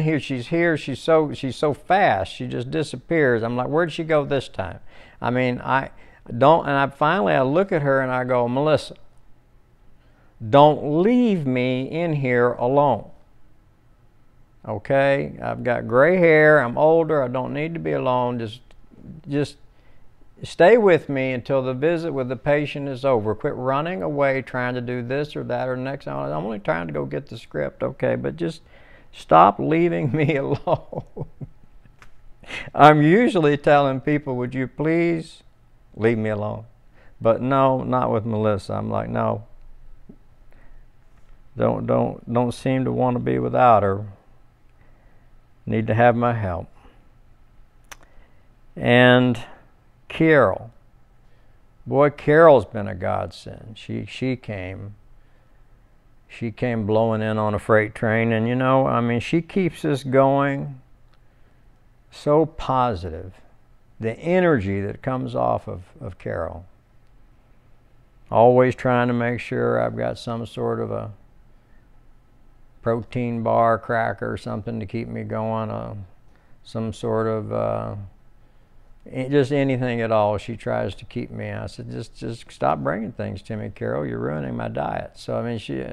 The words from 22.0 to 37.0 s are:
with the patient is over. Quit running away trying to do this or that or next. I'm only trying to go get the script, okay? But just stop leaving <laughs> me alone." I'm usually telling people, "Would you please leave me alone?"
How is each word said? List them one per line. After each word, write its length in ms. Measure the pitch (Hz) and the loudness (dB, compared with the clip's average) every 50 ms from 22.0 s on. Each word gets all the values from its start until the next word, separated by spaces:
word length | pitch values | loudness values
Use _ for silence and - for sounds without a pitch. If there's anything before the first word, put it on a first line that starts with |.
| 165 170 | -4 -4
with 180 | 139 139 127 123 | -4 -4 -4 -4
the 60 | 131 | -6
patient 520 | 117 - 151 147 147 147 139 - 147 139 | -6 -2 0 0 0 0 -4 -6 -8 -8
is 160 | 139 135 123 131 | -8 -8 -2 0
over. 300 | 139 131 113 104 107 104 | 2 2 2 0 -2 -4
Quit 220 | - - 147 - | -2 -4 -4 -4
running 480 | - 127 131 135 143 151 170 185 190 180 | -2 -2 -2 -2 -2 -2 -4 -6 -6 -6
away 380 | 156 147 143 139 139 135 135 | -4 -2 0 0 0 0 -2
trying 340 | 123 - - 127 123 123 123 | -4 -6 -6 -4 -4 -2 -4
to 60 | 127 | -4
do 200 | 120 120 123 123 | -6 -6 -6 -6
this 340 | 120 120 131 143 147 147 - | -6 -4 -4 -4 -4 -6 -8
or 80 | 151 131 | -10 -6
that 220 | 120 123 123 127 | -6 -4 -4 -4
or 80 | 127 127 | -4 -4
next. 320 | 127 127 131 139 139 - | -6 -6 -8 -8 -10 -10
I'm 240 | 143 139 139 139 139 | -10 -8 -6 -6 -6
only 280 | 151 156 170 214 220 202 | -6 -6 -6 -6 -8 -6
trying 280 | - - - - - | -4 -4 -4 -4 -4
to 60 | 156 147 | -6 -6
go 120 | - 69 | -6 -6
get 220 | 67 - 71 69 | -6 -8 -8 -10
the 100 | - 117 | -10 -16
script, 440 | 113 - - - 76 71 67 - - | -18 -16 -10 -6 -6 -6 -6 -6 -6
okay? 340 | - 62 - - - 123 - | -8 -8 -4 -4 -2 -2 -2
But 200 | - 123 - - | -2 -4 -6 -6
just 260 | 156 170 165 160 - - - - - - - - - - - | -4 -6 -6 -6 -8 -18 -20 -20 -20 -20 -20 -20 -20 -20 -20
stop 480 | - - - - 156 160 175 202 196 - | -20 -20 0 4 8 8 8 8 4 0
leaving 520 | 139 143 156 165 175 170 170 170 160 127 | -2 0 0 2 2 0 0 -2 -2 -2
<laughs> 40 | 110 | 0
me 200 | 156 147 135 156 | 0 0 0 0
alone." 920 | 135 139 135 143 - - 180 156 - - - - 151 - - - - - - - - - - - - - - - - - - - - - - - - - - - - - - - - - 143 - | -2 -2 -2 -4 -4 -2 -4 -4 -4 -4 -10 -12 -12 -12 -12 -14 -14 -14 -14 -14 -18 -18 -18 -18 -20 -20 -20 -20 -20 -20 -20 -20 -20 -20 -20 -20 -20 -20 -20 -20 -20 -18 -16 -14 -14 -14 -8 6
I'm 280 | - 143 151 151 151 | 8 10 10 10 8
usually 560 | 147 156 175 220 247 269 226 180 156 147 143 | 6 6 6 6 4 4 2 2 4 4 2
telling 420 | 143 - 160 147 143 143 135 131 131 | 2 4 6 6 6 6 2 0 -2
people, 360 | - 151 147 143 143 139 127 | -2 -2 -2 -2 -2 -4 -4
"Would 180 | 123 123 127 135 | -4 -4 -4 -4
you 120 | 135 127 | -6 -6
please 760 | 123 - - 147 160 160 170 170 170 170 160 156 - - - _ - _ _ _ _ - _ _ - - | -6 -6 -4 -2 0 2 2 2 0 0 -2 -6 -10 -18 -20 _ -20 _ _ _ _ -20 _ _ -20 -10
leave 220 | - 104 113 120 | -2 0 0 0
me 120 | 110 110 107 | 0 -2 -4
alone?" 360 | 107 104 104 107 107 107 110 - - _ _ - _ - | -4 -4 -4 -6 -8 -10 -12 -18 -20 _ _ -20 _ -20